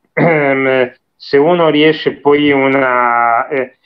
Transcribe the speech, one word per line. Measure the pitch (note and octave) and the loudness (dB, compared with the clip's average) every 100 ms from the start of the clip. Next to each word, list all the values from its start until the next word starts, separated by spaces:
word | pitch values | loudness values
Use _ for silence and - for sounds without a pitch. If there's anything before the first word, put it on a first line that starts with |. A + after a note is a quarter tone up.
| _ | _
ehm, | - D#3 D#3 C#3+ C3+ C3+ C3 B2 - _ | -2 0 0 -2 -2 -2 -2 -2 -6 _
se | _ - C#3+ | _ -2 0
uno | D3+ F3 E3 | 2 2 2
riesce | D3 D#3 D3+ D3 | 2 2 0 -4
poi | - C#3+ D3 D3 | -4 0 0 2
una, | C#3 C3+ C3+ C3 B2 B2 A#2+ A#2+ A#2 C3 | 0 0 0 0 0 0 0 0 -2 -4
eh, | C#3 B2+ - | -6 -8 -12